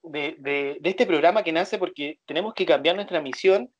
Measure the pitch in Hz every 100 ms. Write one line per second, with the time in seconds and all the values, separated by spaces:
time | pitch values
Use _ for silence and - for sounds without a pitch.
0 | 170 151 147 156 139 143 139 143 156 190
1 | 240 165 160 214 175 160 196 208 180 -
2 | 143 151 - 156 208 - 180 147 143 185
3 | 202 170 139 131 190 196 247